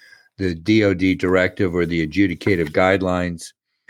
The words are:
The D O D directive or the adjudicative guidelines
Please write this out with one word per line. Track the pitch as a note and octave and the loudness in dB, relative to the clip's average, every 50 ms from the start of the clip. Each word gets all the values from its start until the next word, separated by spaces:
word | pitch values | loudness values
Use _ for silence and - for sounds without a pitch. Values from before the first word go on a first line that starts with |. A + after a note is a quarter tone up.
| - - - - _ _ _ - | -20 -20 -20 -20 _ _ _ -6
The | F#2+ F#2 F2 | -6 -4 -4
D | D#2+ E2 G2+ G#2+ A2 G#2 | -4 0 2 2 4 4
O | G2+ G2 | 2 2
D | E2+ F#2 F#2+ F#2 | 2 2 0 0
directive | - - F2+ F#2 F#2 F#2 F#2 - - G#2 F2+ E2+ | 0 0 2 2 2 2 0 0 -2 -2 -2 0
or | F2+ F2 | -2 -2
the | E2 F2 E2 E2 | 0 0 -2 -2
adjudicative | D#2 D2+ F#2 G2+ F#2 F2 - - G#2+ G2+ F2 E2 D2+ | -2 0 0 0 0 -2 -4 -2 -2 0 0 -2 -2
guidelines | D2+ F#2+ F#2 F#2 F#2+ G2 F#2+ F#2 F2+ F2+ F2+ F2 F2 E2+ - - - _ _ _ _ _ _ | 0 0 2 2 2 2 0 -2 -2 -2 -2 -4 -6 -8 -12 -18 -20 _ _ _ _ _ _